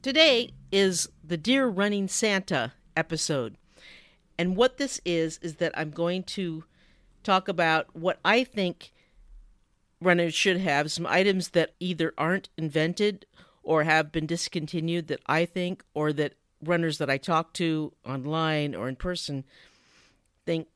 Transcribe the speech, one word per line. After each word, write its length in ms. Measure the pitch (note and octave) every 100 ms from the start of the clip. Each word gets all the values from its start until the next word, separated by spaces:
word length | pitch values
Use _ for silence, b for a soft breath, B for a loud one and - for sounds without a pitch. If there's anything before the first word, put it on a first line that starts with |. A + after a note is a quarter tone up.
Today 480 | C4+ C#4 D#4+ A#3+ A#3+ - -
is 380 | G3 G3 F3 - _
the 140 | D#3 E3
Dear 320 | D#3+ C4+ C4
Running 400 | F#3 G3+ G3+ F#3+
Santa 640 | - A3 G3 F#3+ D3 A#2+ - _ -
episode. 600 | D#3+ D#3+ - D3 A2+ - B B B B B B _ -
And 180 | F3 F#3
what 220 | B3+ -
this 200 | C#4 -
is, 340 | F3+ E3+ D#3+ -
is 140 | E3+ D3+
that 220 | E3+ -
I'm 120 | D#3
going 320 | D3+ E3+ F#3
to 400 | F#3 - F3 D#3+ - b b b b b
talk 260 | - F#3+ F#3
about 460 | E3+ E3 D#3+ -
what 240 | E3 E3+ -
I 200 | - A3+
think 480 | B3+ G#3 F3+ - - _ _ _ - - - _ _ _ _ _
runners 340 | F3+ F3 E3+
should 220 | D#3+ G3+ F3+
have, 340 | F#3 C#3+ D3+
some 160 | D#3 E3+
items 440 | E3+ G3 F#3+ F3
that 240 | F3 D#3+ _
either 360 | F3+ E3 E3 -
aren't 320 | D#3 F#3+ - -
invented 720 | D#3+ D3+ D#3+ F3+ G#3 G3 - b b b
or 220 | - D#3+
have 260 | D#3 D#3 D3+
been 160 | D#3+ D#3
discontinued 840 | E3+ - F3 D3+ F3 E3 E3+ D#3
that 120 | D3 -
I 180 | D3+
think, 400 | E3+ F#3 F3+ F#3 -
or 220 | D3+ D3+
that 200 | D3 D3 - _ _
runners 320 | D3+ E3+ E3 D3
that 140 | C#3+
I 80 | C#3
talk 340 | - D#3+ E3
to 400 | - E3 D#3 D3+ _ -
online 680 | C3+ C3+ D#3+ D#3+ D3+ D3
or 140 | F2+ A#2+
in 80 | C3
person 480 | F3+ F3 - C#3 C3+ b b b b b b b _ _ -
think 200 | E3 D#3